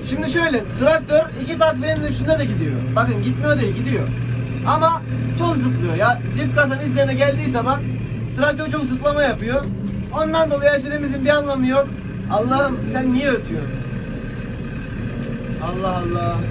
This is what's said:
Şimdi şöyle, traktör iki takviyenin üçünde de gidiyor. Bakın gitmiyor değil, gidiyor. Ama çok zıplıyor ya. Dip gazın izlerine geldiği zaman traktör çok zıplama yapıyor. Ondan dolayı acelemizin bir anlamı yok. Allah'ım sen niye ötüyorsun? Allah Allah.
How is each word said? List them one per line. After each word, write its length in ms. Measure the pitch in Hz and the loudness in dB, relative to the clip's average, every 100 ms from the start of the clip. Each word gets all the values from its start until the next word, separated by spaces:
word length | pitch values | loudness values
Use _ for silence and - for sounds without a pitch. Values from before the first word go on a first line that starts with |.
| - | -4
Şimdi 200 | 269 294 | -2 0
şöyle, 340 | 294 330 254 202 - | 2 2 0 -2 2
traktör 600 | 262 320 - 302 320 - | 4 4 4 2 2 -2
iki 180 | 262 330 | -6 2
takviyenin 440 | 320 311 302 311 | 2 2 0 0
üçünde 360 | 302 254 - 311 | 0 -2 2 2
de 60 | 285 | 2
gidiyor. 300 | - 156 - - - | 0 0 -2 0 2
Bakın 260 | 247 214 | 2 2
gitmiyor 380 | 202 247 302 294 | 0 0 2 2
değil, 160 | 208 196 | 2 0
gidiyor. 320 | 254 208 - - - - - - - | 0 0 0 -2 -2 -2 -4 -2 0
Ama 340 | 311 320 320 - - - - | 4 4 2 -2 -2 -2 0
çok 160 | 339 311 | 0 2
zıplıyor 400 | 247 - 175 170 | 2 0 0 2
ya. 260 | 214 240 - - | 2 2 -2 -2
Dip 180 | 285 285 | 0 2
gazın 240 | 285 262 | 2 2
izlerine 340 | 285 254 277 | 0 2 2
geldiği 360 | 262 285 277 262 | 4 2 2 0
zaman 320 | 240 240 277 - - - - - - | 0 2 0 0 -4 -6 -6 -6 0
traktör 320 | 285 294 311 | 0 2 -2
çok 140 | 302 | -2
zıplama 380 | 269 254 285 294 | -2 0 2 2
yapıyor. 440 | 285 214 220 262 - - - - - | 2 0 0 0 -2 -4 -4 -4 -4
Ondan 380 | 285 311 320 320 | -2 0 2 2
dolayı 200 | 285 285 | 4 2
acelemizin 540 | 285 277 294 285 262 269 | 2 0 -4 -2 -2 2
bir 40 | |
anlamı 380 | 294 285 269 254 | 2 2 0 2
yok. 200 | 262 277 - - - - | 2 2 -2 -8 -8 -2
Allah'ım 460 | 202 233 269 277 254 - | 0 2 2 2 0 -2
sen 260 | 247 262 | -2 2
niye 160 | 254 196 | 2 2
ötüyorsun? 420 | 208 - 110 - - - - - - - - - - - - - - 107 - - 233 - - | 0 -2 -4 -4 -6 -6 -6 -6 -8 -8 -8 -8 -8 -8 -8 -8 -6 -6 -6 -6 -6 -6 -4
Allah 340 | 185 180 190 180 | -4 -2 -2 -2
Allah. 380 | 175 175 175 170 170 | -2 -2 0 -2 -2